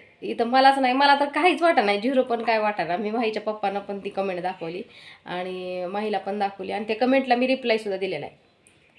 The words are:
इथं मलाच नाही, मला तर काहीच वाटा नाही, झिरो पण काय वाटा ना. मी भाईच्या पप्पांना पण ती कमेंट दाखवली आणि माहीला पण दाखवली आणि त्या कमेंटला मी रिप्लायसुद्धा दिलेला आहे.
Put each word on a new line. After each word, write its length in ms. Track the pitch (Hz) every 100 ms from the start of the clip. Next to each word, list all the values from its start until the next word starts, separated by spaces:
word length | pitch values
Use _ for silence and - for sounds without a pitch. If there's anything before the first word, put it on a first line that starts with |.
| - _
इथं 240 | 185 220 233
मलाच 320 | 254 269 269
नाही, 140 | 262
मला 220 | 254 285 277
तर 60 | 285
काहीच 360 | 302 349 294
वाटा 200 | 339 269
नाही, 200 | 208 202
झिरो 220 | 220 262
पण 200 | 254 240
काय 140 | 226 220
वाटा 260 | 214 208
ना. 140 | 160 180
मी 140 | 214
भाईच्या 300 | 226 226 214
पप्पांना 380 | 214 214 196 196
पण 200 | 202 196
ती 100 | 196
कमेंट 320 | 196 196 180
दाखवली 400 | 175 185 165 175 233 - - - -
आणि 600 | 175 185 185 180 180 180
माहीला 320 | 196 214 196
पण 220 | 196 208
दाखवली 320 | 196 - 190
आणि 120 | 196 214
त्या 80 | 220
कमेंटला 400 | 254 269 254 240
मी 120 | 254
रिप्लायसुद्धा 500 | 262 240 220 220 190
दिलेला 280 | 190 160 139
आहे. 200 | - _ _ _ _ _